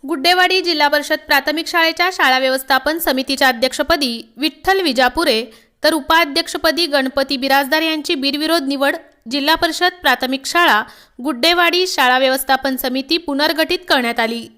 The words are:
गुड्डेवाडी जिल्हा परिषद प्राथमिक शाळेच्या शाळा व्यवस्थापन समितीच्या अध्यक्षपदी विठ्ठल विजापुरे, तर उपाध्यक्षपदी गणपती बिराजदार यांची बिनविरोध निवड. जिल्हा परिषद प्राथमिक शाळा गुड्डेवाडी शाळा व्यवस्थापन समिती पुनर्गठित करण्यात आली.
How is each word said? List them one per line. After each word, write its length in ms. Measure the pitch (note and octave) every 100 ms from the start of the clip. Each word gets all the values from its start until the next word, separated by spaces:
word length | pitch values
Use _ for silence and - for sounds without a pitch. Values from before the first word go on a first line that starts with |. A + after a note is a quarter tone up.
गुड्डेवाडी 580 | C4+ D#4 C4+ F4+ F#4 F#4
जिल्हा 260 | F4 D#4 D4
परिषद 300 | D4 C#4+ D#4 -
प्राथमिक 400 | F#4 F4+ D4+ E4
शाळेच्या 420 | F4 E4 E4 F4+
शाळा 260 | F#4 D4 B3+
व्यवस्थापन 580 | C4 C4 C4+ C4 C4 D#4+
समितीच्या 500 | D#4+ C4 C4 C4+ C4+
अध्यक्षपदी 720 | A#3+ B3+ - D4 E4 C#4 A#3 - -
विठ्ठल 440 | D4+ D#4 - F#4+
विजापुरे, 640 | F4 A#3+ B3+ B3 E4 A3 A3+ - _ _
तर 100 | D4+
उपाध्यक्षपदी 920 | D#4+ C4+ D#4+ E4 C#4+ E4 E4+ D#4+ D4 E4+
गणपती 520 | C#4+ C4+ C4 C4+ C#4
बिराजदार 440 | C4+ C4+ C#4 D#4
यांची 340 | D#4+ D#4 D4 E4
बिनविरोध 460 | C#4 C#4+ D#4 E4
निवड. 320 | C4+ C#4 C#4 D#4+ - _ -
जिल्हा 240 | C#4 C#4 D#4+
परिषद 360 | E4+ D#4+ F4+ F4+
प्राथमिक 440 | D4 B3 B3+ C4+ C4+
शाळा 380 | E4+ E4+ G#3+ - - - _
गुड्डेवाडी 640 | B3+ B3 D#4+ F4 E4+ E4+ F#4
शाळा 300 | - B3+ B3+
व्यवस्थापन 580 | C4+ C4+ - C4 C4+ C4
समिती 420 | C4 B3+ C4+ E4+
पुनर्गठित 600 | E4+ C#4 D4+ D#4+ D#4+ F4+ F4+
करण्यात 320 | D4 A#3+ A#3
आली. 280 | A3+ A#3 A3+